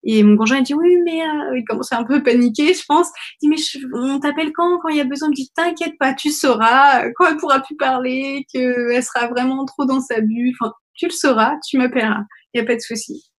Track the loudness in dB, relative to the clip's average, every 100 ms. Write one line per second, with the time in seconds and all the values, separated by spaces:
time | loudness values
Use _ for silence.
0 | 2 4 6 6 4 0 0 2 4 4
1 | 2 -2 -4 -4 -4 -6 -6 -8 -4 -4
2 | 0 0 2 4 2 2 0 0 2 2
3 | 2 -4 -18 -2 0 0 -4 -8 -8 -4
4 | -2 -2 -2 -2 -4 0 0 0 0 -2
5 | -2 -2 -2 -2 -4 -2 -2 -2 -8 -2
6 | -2 0 -4 0 0 2 4 6 6 6
7 | 0 2 2 2 0 0 0 -4 -2 0
8 | -2 -4 -6 -8 -8 -2 -2 0 0 -2
9 | -2 -4 -4 -2 -2 -2 -6 -4 -2 -2
10 | -2 -2 -2 0 -2 -2 -8 -8 _ -6
11 | -6 -2 2 2 2 -2 -4 -2 0 -2
12 | -2 -4 -8 -16 _ -6 -4 -4 -4 -12
13 | -10 -16 _